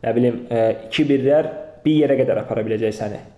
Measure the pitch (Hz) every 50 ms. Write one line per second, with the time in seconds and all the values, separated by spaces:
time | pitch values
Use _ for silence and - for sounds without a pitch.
0 | - 117 113 120 123 123 117 117 - - 120 113 113 113 110 - - - - -
1 | 151 139 139 131 123 135 143 156 156 156 - - - - - - - 151 156 151
2 | 147 139 139 127 127 120 98 101 110 - 113 110 110 120 110 107 113 107 104 -
3 | 110 107 101 - - - -